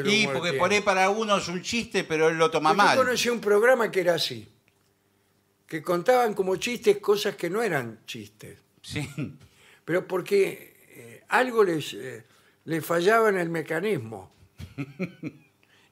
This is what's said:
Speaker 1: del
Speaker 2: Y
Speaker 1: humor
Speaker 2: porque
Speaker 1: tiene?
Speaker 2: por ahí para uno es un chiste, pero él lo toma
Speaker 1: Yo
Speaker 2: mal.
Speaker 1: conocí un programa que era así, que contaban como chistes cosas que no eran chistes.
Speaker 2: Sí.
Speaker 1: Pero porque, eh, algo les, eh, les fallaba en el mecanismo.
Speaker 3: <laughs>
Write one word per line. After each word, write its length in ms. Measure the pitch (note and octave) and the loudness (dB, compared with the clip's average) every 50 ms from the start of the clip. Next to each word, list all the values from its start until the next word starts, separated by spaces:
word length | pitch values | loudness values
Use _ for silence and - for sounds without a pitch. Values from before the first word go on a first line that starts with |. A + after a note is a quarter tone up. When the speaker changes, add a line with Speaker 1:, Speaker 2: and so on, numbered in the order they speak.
| C#3 | 0
Speaker 1:
del 60 | - G#3 | 2 2
Speaker 2:
Y 80 | A3 G#3+ | 2 2
Speaker 1:
humor 100 | - C3+ | 0 0
Speaker 2:
porque 160 | C3 E3+ F3 | -2 -2 -2
Speaker 1:
tiene? 100 | D3 C3 F3 | 0 0 0
Speaker 2:
por 80 | F#3 G#3 | 2 2
ahí 80 | G#3 | 2
para 280 | G3+ G#3 F#3+ F#3 F#3+ G3 | 2 2 2 4 4 2
uno 260 | G3+ A3 A3 G#3 G3+ F#3 | 2 0 0 0 0 0
es 100 | - F3 | 0 -2
un 140 | F3 F#3 | -6 -8
chiste, 420 | F3 - A3+ A#3 G#3+ - - F#3+ E3 | -6 -6 -4 -6 -4 -4 -2 -4 -2
pero 260 | - D#3+ D#3 D#3+ D#3+ | -2 0 2 2 2
él 80 | E3 D#3+ | 4 4
lo 120 | D#3+ D#3+ | 2 2
toma 220 | E3 D3+ D3 D#3 | 2 2 2 2
Speaker 1:
Yo 40 | D#3+ G3 | 4 4
Speaker 2:
mal. 200 | G3+ E3+ C3+ A#2+ | 6 6 6 4
Speaker 1:
conocí 320 | C4 B3+ A#3+ G3+ - A#3 | 2 2 0 0 0 -2
un 100 | A#3+ A3 | -2 -2
programa 520 | F3 G#3 G#3 G#3 A3 B3 C4 B3+ A3+ F#3 | 0 2 2 4 6 4 4 4 2 0
que 80 | E3 F#3 | 0 0
era 160 | F3 F3 E3+ | 0 2 0
así, 320 | D#3 - - B2+ A2+ G#2 - _ _ _ _ _ _ _ _ _ _ _ _ _ _ _ _ _ _ _ _ _ _ _ - | 0 -2 -6 -6 -10 -14 -18 _ _ _ _ _ _ _ _ _ _ _ _ _ _ _ _ _ _ _ _ _ _ _ -12
que 160 | E3 D#3+ C#3+ | -12 -8 -4
contaban 500 | - F3+ F3 E3 B3 B3+ B3 A#3+ A3 G#3 | -2 -2 2 4 4 4 4 4 2 0
como 220 | - F#3+ F#3 F#3+ | -2 -2 -2 -2
chistes 420 | F3 - A#3+ A#3+ - - G#3+ G3+ G3+ | -2 -2 -4 -6 0 2 2 2 2
cosas 380 | - - G#3 G3+ - G#3 - | 2 0 0 0 0 -4 -4
que 140 | - - E3+ | -4 -4 -4
no 100 | F3+ A3 | -2 -2
eran 380 | A#3+ G#3 E3 C#3 A#2+ A#2 A2 - _ - | -2 0 0 -2 -2 -4 -8 -14 _ -14
chistes. 500 | - A#2 G#2 - - - - F#2 F2+ - _ _ _ _ | -14 -14 -14 -16 -20 -20 -20 -20 -20 -20 _ _ _ _
Speaker 2:
Sí. 260 | - - - D3 C#3+ - - - C#3 F#2+ - - - - _ _ _ - - _ _ | -16 -10 -8 -8 -8 -8 -8 -10 -10 -10 -12 -16 -20 -20 _ _ _ -20 -20 _ _
Speaker 1:
Pero 220 | - D#3+ F#3 F3 - | -4 -4 -4 -2 -4
porque, 680 | F#3 F3+ D#3+ - G3+ G3+ F#3+ E3+ - - - - _ _ _ _ | -4 -6 -2 0 2 2 2 0 -2 -8 -16 -20 _ _ _ _
eh, 340 | - - - - - - _ - | -20 -20 -20 -20 -20 -20 _ -2
algo 340 | - A3 B3+ B3+ A#3 A3+ G#3 | 0 0 0 2 2 2 2
les, 300 | F3+ E3 D3+ C#3 - - | 2 2 -2 -4 -6 -10
eh, 300 | - C3 C3 B2 A2 - _ _ _ _ _ _ _ _ | -12 -12 -12 -12 -14 -16 _ _ _ _ _ _ _ _
les 180 | - D#3+ D#3+ D3 | -6 -6 -4 -4
fallaba 460 | - E3+ E3+ F3 G3 A3+ A#3 A3 G#3+ | -2 -2 0 2 4 4 4 4 4
en 80 | G3 F#3 | 2 0
el 120 | F3 E3 | 0 -2
mecanismo. 840 | E3+ E3 D3 - D#3+ E3 F#3 A3 G3+ C3+ A2 A2 A2+ G2 F#2 D#2 _ _ _ _ _ - - - - | -4 -6 -6 -6 -6 -4 -4 -4 -4 -4 -6 -8 -12 -14 -16 -18 _ _ _ _ _ -18 -18 -14 -12
Speaker 3:
<laughs> 680 | - C#3 C#3 - - F#3 F3 - - - D#3 - - _ _ _ _ _ _ _ _ _ _ | -10 -12 -10 -10 -10 -10 -10 -10 -12 -14 -14 -14 -16 _ _ _ _ _ _ _ _ _ _